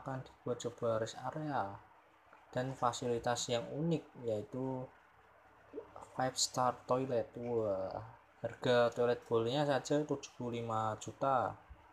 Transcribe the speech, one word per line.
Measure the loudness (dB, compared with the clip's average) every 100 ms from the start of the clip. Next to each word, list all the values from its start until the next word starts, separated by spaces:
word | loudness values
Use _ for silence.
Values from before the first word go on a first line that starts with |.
akan | -2 -8 -8
dibuat | -8 -6 -4
sebuah | -6 -2 0 0
rest | -2 -6
area | -8 -6 -2 -2 -2 -6 -16 -20 -20 _ -20 -20 -8
dan | -4 -4
fasilitas | 0 0 0 -2 0 0 0 0
yang | 0 0
unik, | -2 0 0 -2 -8 -2
yaitu | -2 -2 -4 -4 -4 -6 -14 -20 -20 -20 -20 -20 -20 -16 -14 -14 -16 -10 -2
five | -2
star | 0 -2 2 0 0
toilet. | 0 0 2 0 -2 -6
Wah, | -2 0 0 0 -2 -6 -10 -16 _ -8
harga | -8 -2 4 6 6
toilet | 4 2 2
bolnya | 2 2 4 2
saja | 4 2 4 2
tujuh | 2 -2 -4
puluh | -8 -6 -4
lima | -2 0 0 -2
juta | -8 0 2 4 2 -4 -16 -20 -20